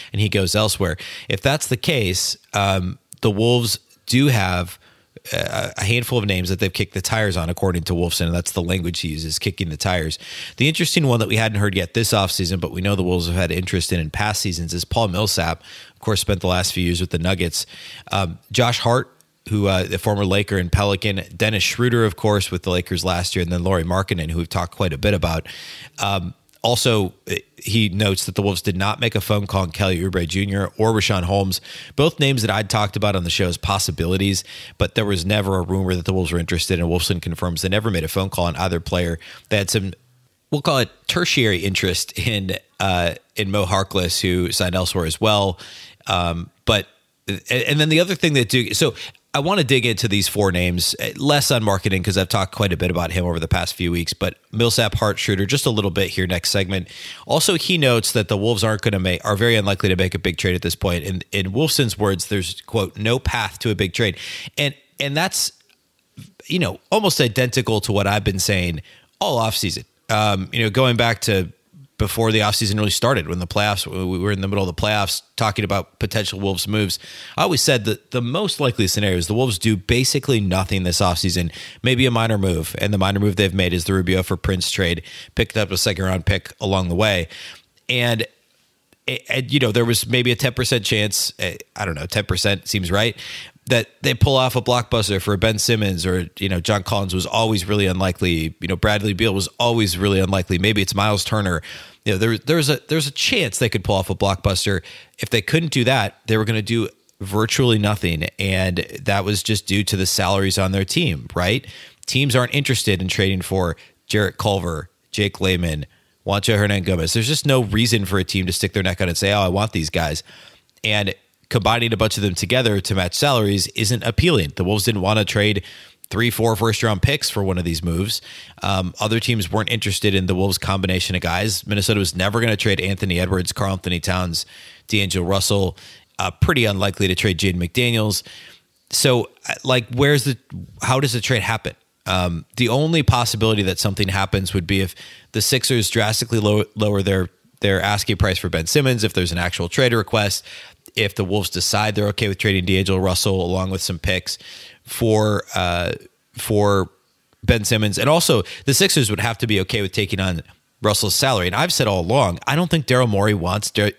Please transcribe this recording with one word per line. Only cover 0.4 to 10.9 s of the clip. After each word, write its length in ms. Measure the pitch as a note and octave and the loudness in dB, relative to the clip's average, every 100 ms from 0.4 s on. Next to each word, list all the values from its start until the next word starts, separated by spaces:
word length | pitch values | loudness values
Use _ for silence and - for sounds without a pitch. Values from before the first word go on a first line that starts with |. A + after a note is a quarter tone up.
| F#2 | 0
elsewhere. 420 | G#2+ G#2+ - F#2 D#2 - - - | 2 0 0 -2 -4 -10 -12 -8
If 120 | C3 | -2
that's 260 | C3+ D3+ - | 0 0 -2
the 100 | B2+ | -2
case, 600 | - C#3+ F#2+ F2+ - - _ | 0 0 0 0 -2 -6 _
um, 460 | G#2 G2 F#2+ F2+ - _ - | 0 2 2 -2 -6 _ -4
the 80 | A2+ | 0
Wolves 500 | G2+ A#2 B2 A#2 - _ _ - | 2 4 4 2 -4 _ _ 0
do 220 | B2+ C#3+ | 2 4
have 500 | A#2 F#2 F2+ F2 - _ _ _ - - | 4 2 0 -2 -8 _ _ _ -20 -8
a, 400 | - - - - - | -6 -4 -4 -6 -4
a 60 | |
handful 320 | G2 A#2 A#2 B2 | 0 0 0 0
of 100 | G2+ | 0
names 220 | F#2 F2+ | 0 -2
that 120 | F#2 | -2
they've 120 | F#2+ | -2
kicked 220 | - G2 | -2 -4
the 80 | G2 | -4
tires 340 | - A2+ G#2+ E2+ | -4 -2 0 -2
on, 140 | E2 | -4
according 320 | F2 F#2+ F2 | -2 0 0
to 80 | E2 | -2
Wolfson, 340 | F2 F2 - E2+ | -2 0 0 -2
and 80 | |
that's 180 | F2 F2 | -2 -2
the 100 | - | -4
language 380 | E2+ F#2+ F2 E2 | -2 -2 -4 -4
he 80 | E2 | -6
uses, 320 | D#2 D#2+ D#2 | -6 -6 -4
kicking 300 | G#2+ - E2+ | -4 -4 -6
the 60 | D2+ | -4
tires. 400 | G2 F2+ D#2 - - - - - | -2 0 -2 -6 -10 -16 -12 0
The 100 | C3+ | 0
interesting 400 | D#3+ F3 | 2 0